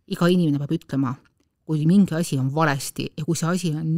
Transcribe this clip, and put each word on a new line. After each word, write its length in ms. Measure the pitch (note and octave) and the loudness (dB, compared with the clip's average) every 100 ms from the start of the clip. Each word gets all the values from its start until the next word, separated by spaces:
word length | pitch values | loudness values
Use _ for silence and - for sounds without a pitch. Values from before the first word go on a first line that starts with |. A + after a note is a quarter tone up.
| - | -10
iga 200 | G3 F3 | -2 2
inimene 320 | F3+ E3 C#3+ | 2 2 0
peab 120 | C#3 | -2
ütlema, 420 | E3 - C3+ C3+ - _ _ _ _ - | -4 -4 -4 -2 -4 _ _ _ _ -6
kui 180 | D#3 D#3 | 0 4
mingi 300 | G3 F#3 D#3+ | 6 4 2
asi 220 | E3+ C#3 | -2 -2
on 80 | C3 D3 | -2 0
valesti 540 | D#3+ C#3 - - C3+ - | 0 0 -4 -8 -10 -6
ja 80 | D#3 | -4
kui 100 | E3 | -2
see 140 | E3 | -2
asi 220 | F3+ F3 D3+ | -2 -2 -4
on 140 | D#3+ | -2